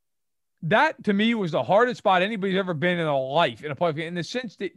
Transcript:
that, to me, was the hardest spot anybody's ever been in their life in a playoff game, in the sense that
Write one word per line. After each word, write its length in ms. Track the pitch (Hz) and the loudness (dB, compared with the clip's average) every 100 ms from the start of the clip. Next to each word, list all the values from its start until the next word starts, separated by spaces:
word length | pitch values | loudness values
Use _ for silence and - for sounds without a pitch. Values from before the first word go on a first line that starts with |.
| _ _ _ _ _ _ | _ _ _ _ _ _
that, 420 | 160 220 - - | 0 2 2 0
to 80 | 208 | -2
me, 220 | 202 226 | 2 2
was 180 | 226 175 | 0 -2
the 100 | 151 | -2
hardest 360 | 117 196 247 208 | 2 4 2 0
spot 240 | 202 180 | 2 2
anybody's 340 | 196 220 196 185 | 2 -2 -2 -2
ever 180 | 185 | -2
been 240 | 156 180 175 | -2 0 0
in 60 | |
their 100 | 156 | 0
life 500 | 139 131 151 156 113 | -2 0 2 2 -2
in 60 | 147 | -10
a 60 | 131 | -2
playoff 200 | 175 151 | -2 -2
game, 120 | 165 | -6
in 60 | |
the 100 | 175 | -6
sense 320 | 160 247 247 - | -6 -6 -8 -8
that 160 | 196 | -10